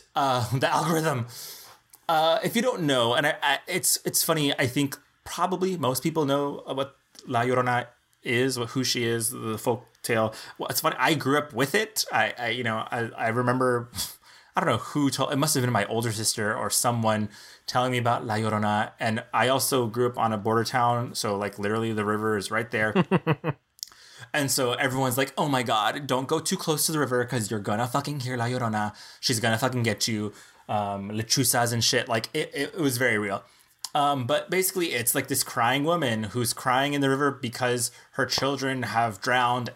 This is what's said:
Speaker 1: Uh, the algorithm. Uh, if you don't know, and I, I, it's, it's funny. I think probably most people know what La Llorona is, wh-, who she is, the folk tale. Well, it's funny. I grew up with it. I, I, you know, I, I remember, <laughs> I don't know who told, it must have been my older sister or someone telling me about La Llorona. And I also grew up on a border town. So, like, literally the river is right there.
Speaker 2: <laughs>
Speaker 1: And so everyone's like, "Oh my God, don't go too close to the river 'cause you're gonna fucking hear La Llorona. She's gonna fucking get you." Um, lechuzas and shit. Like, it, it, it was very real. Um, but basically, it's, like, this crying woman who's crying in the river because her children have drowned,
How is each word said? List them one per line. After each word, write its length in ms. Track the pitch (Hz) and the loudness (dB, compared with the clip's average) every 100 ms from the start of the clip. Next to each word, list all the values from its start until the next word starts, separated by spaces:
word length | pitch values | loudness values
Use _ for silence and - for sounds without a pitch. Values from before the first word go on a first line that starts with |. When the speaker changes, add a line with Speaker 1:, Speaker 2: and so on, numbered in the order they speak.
| - | -4
Speaker 1:
Uh, 340 | 156 139 127 113 120 | -2 2 2 0 0
the 160 | 151 | 2
algorithm. 540 | 147 156 160 160 131 117 - - - - - _ - - | 2 2 0 0 -2 -4 -10 -16 -16 -20 -20 _ -10 -2
Uh, 300 | 160 160 165 | 2 4 2
if 100 | 175 233 | 2 0
you 60 | |
don't 200 | 254 196 | 0 0
know, 320 | 151 131 117 | 2 2 4
and 120 | 123 147 | 4 2
I, 80 | - | 0
I, 160 | 143 139 - | 0 0 -2
it's, 320 | 180 - - | -2 0 -2
it's 180 | 185 - | -2 -2
funny. 300 | - 160 - - | 0 0 0 0
I 80 | 135 | 0
think 300 | 120 139 - _ _ | 0 -2 -4 _ _
probably 520 | - - 180 180 190 175 | -12 -4 -2 0 -2 0
most 260 | 127 127 | -2 0
people 220 | 165 156 | -2 0
know 380 | 139 139 143 143 - | 0 0 0 -4 -6
what 300 | 131 135 - _ - - | -6 -6 -10 _ -18 -4
La 160 | 120 | 0
Llorona 460 | 123 127 123 123 123 _ _ _ | 2 2 2 0 -2 _ _ _
is, 340 | - 120 131 123 | 0 2 2 0
wh-, 120 | 117 | -4
who 140 | 131 | -2
she 200 | 123 127 | -2 0
is, 260 | 117 117 113 | 0 0 -2
the 280 | 123 113 107 | -4 -6 -2
folk 260 | - 117 - _ | 0 -2 -4 _
tale. 300 | - 113 110 - - - | -2 2 2 -2 -14 -8
Well, 100 | - | -6
it's 120 | - | -2
funny. 160 | 156 - | 0 2
I 160 | 131 | 2
grew 240 | 151 127 147 | 2 2 0
up 140 | 147 | 0
with 220 | 107 139 | -2 0
it. 300 | 208 220 - - | 0 0 -4 -2
I, 200 | 143 107 - | 2 0 0
I, 100 | 120 | -4
you 120 | 120 | -2
know, 240 | 117 110 - | -2 -2 -4
I, 200 | 123 113 - | -4 -4 -2
I 120 | 120 | 0
remember, 640 | 117 123 127 127 120 120 - - - | 2 2 4 2 2 -2 -8 -8 -10
<laughs> 340 | - - - - | -20 -20 -8 -2
I 40 | |
don't 80 | 147 | 2
know 80 | 110 | 0
who 320 | - 151 139 | 0 0 0
told, 220 | - - | 2 0
it 40 | 135 | 0
must 180 | 151 | 2
have 80 | 143 | 2
been 80 | 123 | 2
my 140 | 113 101 | 2 0
older 260 | 113 117 | 0 -2
sister 420 | 107 107 - 104 | -2 -2 -2 -2
or 160 | 120 107 | -2 -2
someone 580 | - 123 120 110 107 104 - - - - | 0 0 2 2 2 -2 -8 -20 -16 -4
telling 240 | 127 127 | 0 0
me 40 | 123 | 2
about 300 | 120 120 120 | 2 0 0
La 80 | |
Llorona. 560 | 107 110 107 104 107 113 - | -2 0 0 2 2 0 -2
And 240 | 117 110 - | -2 -2 -2
I 160 | 120 120 | 2 2
also 380 | 131 - 135 120 | 2 2 0 0
grew 200 | 117 123 | 0 0
up 120 | 120 | 2
on 140 | 113 | 0
a 20 | 107 | 0
border 260 | 104 113 | 2 2
town. 500 | 110 131 120 120 120 | 2 2 2 2 -2
So, 220 | 117 113 101 | -4 -2 -2
like, 200 | 101 - | -2 -4
literally 340 | 101 113 113 | -2 -2 -2
the 100 | 107 | -2
river 320 | 104 107 110 107 | 0 0 0 0
is 140 | 92 | -2
right 200 | 110 117 | -4 -2
there. 220 | 113 107 190 - | -2 0 2 2
Speaker 2:
<laughs> 460 | 175 - 151 165 - _ _ - - - - - | 0 0 -2 -4 -8 _ _ -16 -16 -20 -20 -6
Speaker 1:
And 180 | 151 135 | -2 0
so 220 | - 123 | 0 0
everyone's 440 | 120 127 131 131 120 | 2 0 2 0 0
like, 160 | 135 - | 0 0
"Oh 100 | 156 | 0
my 140 | 131 | 2
God, 440 | 120 110 107 127 139 | 2 2 2 0 -2
don't 180 | 131 135 | -2 0
go 140 | 156 | -2
too 160 | 156 185 | 0 -2
close 300 | - 151 - | -2 0 0
to 60 | |
the 60 | 156 | 0
river 260 | 127 123 | 0 0
'cause 260 | 117 127 104 | 0 -2 -2
you're 100 | 110 | -4
gonna 260 | 101 107 123 | -2 -2 0
fucking 340 | 143 139 147 | -2 -4 -6
hear 160 | 123 123 | -6 -4
La 100 | 117 | -2
Llorona. 460 | 127 117 107 104 - - - | -2 -2 -2 -4 -6 -18 -6
She's 180 | - 113 | -2 0
gonna 200 | 117 113 | 2 2
fucking 240 | 131 123 | 0 0
get 240 | 113 101 - | 0 0 -2
you." 240 | 107 104 - - - - | -2 -4 -8 -18 -18 -4
Um, 420 | 107 101 101 98 | -2 -2 -4 -6
lechuzas 600 | 107 110 - 123 123 120 | -6 -2 0 2 2 2
and 120 | 117 | 2
shit. 240 | 113 123 113 | 2 0 0
Like, 220 | 113 - | -2 -2
it, 160 | 156 151 | -4 -4
it, 220 | 143 139 | -4 -6
it 60 | 196 | 0
was 160 | 143 120 | 0 2
very 200 | 127 107 | 2 2
real. 260 | 104 98 - _ _ _ - | 0 -4 -6 _ _ _ -4
Um, 320 | 151 143 139 120 | 0 2 2 0
but 240 | 147 - | -2 0
basically, 420 | 180 185 190 170 | 0 0 0 -2
it's, 220 | 120 117 | 0 0
like, 140 | 143 - | 0 0
this 160 | 135 | -2
crying 400 | - - 117 135 | -2 0 2 2
woman 400 | 147 175 135 110 | 2 2 2 0
who's 280 | 107 120 117 | -2 -2 -2
crying 420 | - 131 127 143 | -2 2 2 2
in 60 | 143 | 2
the 100 | 135 | 2
river 200 | 135 143 | 2 0
because 600 | 123 120 - 123 123 120 - - | 0 -6 -2 0 0 -2 -6 -8
her 140 | - 127 | -4 -2
children 560 | - 139 139 135 131 | 0 0 0 -2 -2
have 380 | 110 113 117 98 | -2 0 0 0
drowned, 500 | - 123 123 123 117 | 0 4 4 2 -2